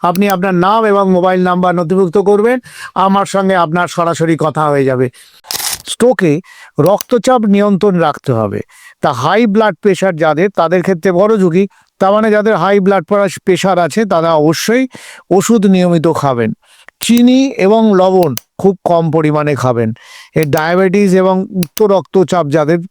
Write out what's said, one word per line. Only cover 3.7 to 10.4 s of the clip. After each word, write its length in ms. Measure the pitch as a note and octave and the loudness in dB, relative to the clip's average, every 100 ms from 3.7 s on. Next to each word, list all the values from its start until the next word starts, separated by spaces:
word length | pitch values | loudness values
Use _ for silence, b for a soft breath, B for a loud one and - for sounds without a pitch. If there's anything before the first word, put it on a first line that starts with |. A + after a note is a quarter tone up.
| F3 F3 | -2 -4
সরাসরি 480 | - E3+ D#3+ D#3+ D#3+ | -2 -4 -2 -2 0
কথা 240 | D3+ D3 D3+ | -2 -2 0
হয়ে 160 | C#3+ C3+ | 0 0
যাবে। 220 | B2+ B2+ B B B B - - - - | 0 -2 B B B B -8 -8 -10 -12
স্ট্রোকে 460 | - A#3+ A3 F3+ D3 B B B - | -2 0 2 0 -2 B B B -2
রক্তচাপ 640 | A#3 D4+ - A#3+ B3+ B3+ G#3+ | 0 0 -2 -2 0 0 2
নিয়ন্ত্রণ 500 | G3 G#3 F#3+ G#3 F3+ | 2 2 0 0 0
রাখতে 320 | D#3+ - - | -2 -2 -4
হবে, 280 | A2+ G#2+ G2+ - B B B | -2 -2 -4 -12 B B B
তা 80 | E3 | -4
হাই 280 | B2+ C#3+ G3+ A#3+ | -2 -2 0 2
ব্লাড 280 | G3+ G#3+ F3+ | 2 0 0
প্রেশার 320 | G#3 F#3 F#3+ E3 | -2 0 -2 0
যাদের, 340 | D#3 D3+ | -2 0